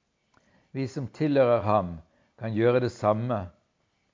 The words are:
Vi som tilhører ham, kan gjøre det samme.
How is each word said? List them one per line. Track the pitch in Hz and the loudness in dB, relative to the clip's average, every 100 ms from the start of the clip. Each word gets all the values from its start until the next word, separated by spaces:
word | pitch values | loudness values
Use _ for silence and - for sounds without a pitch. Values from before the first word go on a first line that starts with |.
| _ _ _ _ _ _ _ | _ _ _ _ _ _ _
Vi | 131 131 | -10 -8
som | 151 123 | -8 -10
tilhører | - 151 139 123 117 104 | -4 0 4 4 2 2
ham, | 104 90 82 - _ _ _ | 0 -2 -8 -16 _ _ _
kan | 113 | -6
gjøre | 107 117 123 123 | 0 2 2 0
det | |
samme. | - 107 107 120 110 90 - _ _ _ _ _ | -2 0 0 -2 -6 -8 -16 _ _ _ _ _